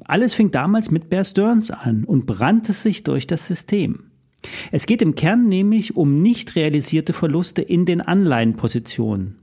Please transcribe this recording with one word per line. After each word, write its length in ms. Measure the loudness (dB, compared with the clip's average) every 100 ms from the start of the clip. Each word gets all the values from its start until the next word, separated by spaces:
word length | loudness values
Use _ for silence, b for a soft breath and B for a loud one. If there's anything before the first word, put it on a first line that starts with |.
| -2
Alles 280 | 0 0
fing 180 | 2 2
damals 380 | 2 0 0 0
mit 200 | -2 -2
Bear 160 | -2 0
Stearns 440 | 0 2 2 0
an 360 | -4 -2 -2 0
und 200 | 0 0
brannte 460 | 0 2 2 0
sich 320 | -2 -2 -2
durch 240 | -2 -4 -2
das 180 | -4 -4
System. 580 | -8 -4 -2 -2 -4 -12 _ _ _ B B B
Es 140 | -4 0
geht 160 | 2
im 140 | 2 2
Kern 340 | 2 4 4
nämlich 480 | 4 2 2 0 0
um 240 | 2 4
nicht 340 | 2 0 -2 -2
realisierte 560 | 0 0 0 -2 -2
Verluste 500 | -2 0 0 -2 -4
in 220 | 0 0
den 160 | 2 0
Anleihenpositionen. 1400 | 0 2 2 2 0 0 -2 -4 -6 -4 -2 -2 -6 -10